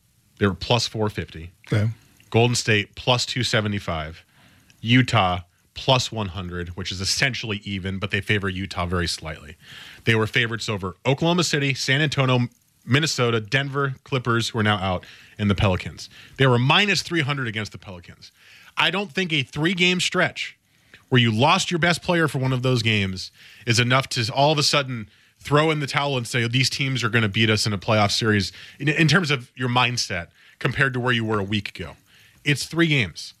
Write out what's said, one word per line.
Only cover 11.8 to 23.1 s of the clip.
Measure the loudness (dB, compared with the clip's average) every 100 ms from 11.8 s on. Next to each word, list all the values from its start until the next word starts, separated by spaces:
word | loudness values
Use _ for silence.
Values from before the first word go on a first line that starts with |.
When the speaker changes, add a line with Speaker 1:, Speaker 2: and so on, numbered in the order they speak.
| 0 0
Speaker 1:
Antonio, | 0 0 2 2 0 _ _ _ -2
Minnesota, | 0 0 0 0 0
Denver, | 0 -2 -2 -4 -4 -6
Clippers, | -4 -4 0 0 0
who | 0
are |
now | 2 2
out, | 0 -4 -6 -20 -18 -2
and | 0
the | 2
Pelicans. | 2 0 -4 -14 -18 -20 -10 2
They | 4
were | 4
minus | 4 4 4 0
three | -2 -2
hundred | -2 -2 -4
against | -6 -8
the | -10
Pelicans. | -16 -18 -18 -20 -20 _ -20 -20 -10 -2
I | 0
don't | 0 -4
think | -4 -2
a | -2
three-game | -2 -2 -2 2 2 2
stretch | 0 0 0 -2 -12 -14 _ _ _ -20 0
where | 4
you | 4
lost | 4 4 4 0
your | 0
best | 0 0
player | 0 0 0
for | 0
one | -2
of | 0
those | 2 2
games | 2 2 0